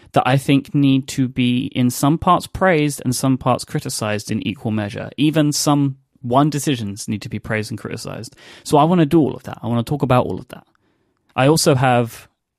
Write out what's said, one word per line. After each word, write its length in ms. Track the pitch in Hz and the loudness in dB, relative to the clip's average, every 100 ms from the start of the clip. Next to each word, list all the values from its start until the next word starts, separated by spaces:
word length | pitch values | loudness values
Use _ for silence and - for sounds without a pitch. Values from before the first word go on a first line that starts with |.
| _ | _
that 100 | - - | -2 2
I 100 | 135 | 2
think 380 | - 139 - | 4 2 2
need 320 | 147 139 135 131 | 2 4 2 0
to 200 | - 127 | -2 -2
be 380 | 127 123 123 - | 0 0 0 -2
in 240 | - 123 | 0 0
some 280 | - 143 165 | 2 0 2
parts 280 | - 170 - | 2 2 0
praised 560 | - 190 160 147 139 | -2 2 2 0 -2
and 100 | - | -4
some 220 | 120 135 127 | -2 0 0
parts 280 | 131 120 | 0 -2
criticized 680 | - 151 131 - 107 104 - | -2 -8 -6 -6 -4 -4 -4
in 160 | 110 - | -4 -4
equal 260 | 92 113 | -6 -4
measure. 380 | 107 101 98 98 - | -4 -4 -8 -10 -2
Even 360 | 151 156 147 | 0 2 0
some 460 | 143 151 143 139 135 _ _ | 0 0 2 0 -2 _ _
one 280 | 123 123 151 | 0 4 4
decisions 580 | 143 156 123 104 98 - | 2 -2 -2 -4 -8 -8
need 140 | 107 | -8
to 60 | - | -6
be 100 | 107 | -10
praised 320 | - 110 107 | -6 -6 -4
and 80 | 110 | -8
criticized. 560 | - - 92 95 113 - - - | -10 -10 -10 -12 -14 -18 -20 -20
So 140 | - 147 | 0 4
I 60 | |
wanna 220 | 156 185 147 | 4 4 4
do 140 | 165 | 4
all 140 | 131 | 2
of 80 | - | -2
that. 140 | - - | -10 -10
I 40 | 113 | -4
wanna 160 | 117 | -4
talk 180 | 117 147 | -2 -2
about 240 | 127 123 - | 0 2 0
all 120 | 92 | -4
of 100 | - | -12
that. 180 | - _ _ _ _ _ _ _ - | -20 _ _ _ _ _ _ _ 0
I 100 | 131 | 2
also 280 | 160 170 | 4 2
have, 540 | 131 131 120 117 - - _ _ | 2 4 2 0 -6 -20 _ _